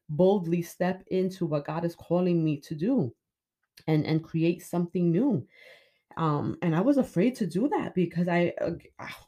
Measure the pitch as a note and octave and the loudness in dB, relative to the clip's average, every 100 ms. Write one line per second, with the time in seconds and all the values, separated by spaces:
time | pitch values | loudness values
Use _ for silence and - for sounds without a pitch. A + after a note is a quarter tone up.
0 | _ D3+ F#3 G#3 E3 F3 E3+ - F3+ F#3+ | _ 2 4 4 2 -2 -2 -4 -2 -2
1 | - F#3 F#3 F#3 E3 D3+ D3 D#3 E3+ E3+ | -4 -2 -2 -2 -2 -2 -4 -4 -4 -6
2 | - F3 F3+ F3 D#3 D3 - D#3+ F#3+ C4+ | -2 0 2 2 2 0 -4 -4 0 0
3 | C3 - _ _ _ _ _ - - D#3 | 0 -4 _ _ _ _ _ -12 0 0
4 | D3 D#3 D#3+ D#3+ E3 F3 - F3 F3 F#3 | 2 0 -2 0 0 0 -4 -4 -2 0
5 | F3 E3 C#4 F#3+ - _ - - _ _ | 2 2 2 0 -4 _ -20 -20 _ _
6 | _ - D#3+ D3 - - F3 D#3+ A3 C#4 | _ -4 -2 0 -2 -2 0 2 2 2
7 | G#3+ - A3+ B3 F3+ E3+ C#4 G4 - - | 0 2 0 0 -4 -2 -2 -2 -4 -2
8 | E3+ E3+ F3 F3 F3 - - E3+ - _ | -2 0 0 2 0 0 -4 -6 -12 _
9 | F#3+ - | -14 -14